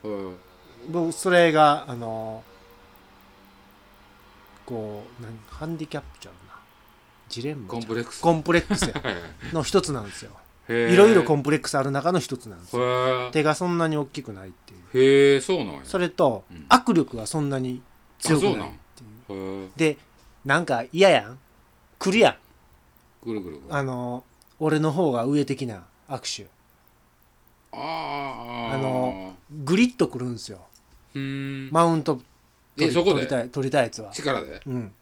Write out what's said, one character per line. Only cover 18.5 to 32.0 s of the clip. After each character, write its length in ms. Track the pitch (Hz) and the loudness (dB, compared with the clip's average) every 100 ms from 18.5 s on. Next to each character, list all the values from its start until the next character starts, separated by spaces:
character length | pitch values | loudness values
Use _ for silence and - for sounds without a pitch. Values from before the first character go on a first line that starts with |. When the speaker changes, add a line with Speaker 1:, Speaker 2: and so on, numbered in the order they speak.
Speaker 2:
っ 20 | 127 | 0
て 20 | |
い 20 | |
う。 60 | - | -6
Speaker 1:
あ、 40 | - - - 113 110 - | -14 -20 -20 -20 -20 -14
そ 60 | |
う 20 | 98 | -10
な 80 | |
ん？ 160 | 95 98 | -8 -10
へ 40 | 95 | -12
え。 20 | 135 | -2
Speaker 2:
で、 220 | 160 147 _ _ - _ | -2 -2 _ _ -20 _
な 140 | 139 147 | 0 0
ん 80 | 170 | 0
か 180 | 123 123 | -4 -2
嫌 200 | 165 190 | 6 6
や 180 | 143 104 | 6 2
ん？ 100 | 127 _ _ _ _ _ _ | -18 _ _ _ _ _ _
来 120 | 196 | 0
る 80 | 208 | 4
や 120 | 175 | 4
ん。 60 | - _ _ _ _ _ _ _ _ | 4 _ _ _ _ _ _ _ _
Speaker 1:
来 80 | 113 | -8
る 80 | 107 | -8
来 40 | 90 | -8
る 80 | 73 | -14
来 100 | 69 | -8
る。 60 | |
Speaker 2:
あ 80 | 147 | -6
の、 420 | 135 127 123 123 _ _ _ _ | -4 -6 -8 -10 _ _ _ _
俺 220 | 156 156 | 0 2
の 120 | 156 | 0
方 200 | 151 165 | 2 0
が 120 | 120 | 0
上 200 | 120 147 | 0 0
的 220 | 143 131 127 | 0 -4 -6
な 200 | 98 85 _ _ | -10 -16 _ _
握 360 | 131 - - | -10 -8 -12
手。 60 | 98 _ _ _ _ _ _ _ _ _ _ _ _ | -14 _ _ _ _ _ _ _ _ _ _ _ _
Speaker 1:
あ 60 | 104 | -12
あ、 20 | |
あ 920 | 143 165 151 143 139 117 120 120 117 | -8 -8 -6 -8 -8 -10 -10 -8 -4
あ。 20 | |
Speaker 2:
あ 40 | 135 | -2
の、 560 | 135 127 127 95 92 92 _ | -2 -2 -2 -4 -14 -18 _
グ 260 | 151 139 190 | -12 0 2
リ 120 | 247 | 2
ッ 80 | - | 2
と 120 | 165 | -2
来 100 | 123 | -2
る 80 | 127 | -8
ん 80 | |
で 40 | 113 | -8
す 120 | - | -12
よ。 160 | 92 - _ _ _ _ | -16 -20 _ _ _ _
Speaker 1:
ふ 40 | 139 | -10
ー 500 | 135 139 139 139 135 | -8 -8 -8 -10 -2
ん。 20 | |
Speaker 2:
マ 140 | 156 | 2
ウ 120 | 170 | 4
ン 60 | 165 | 2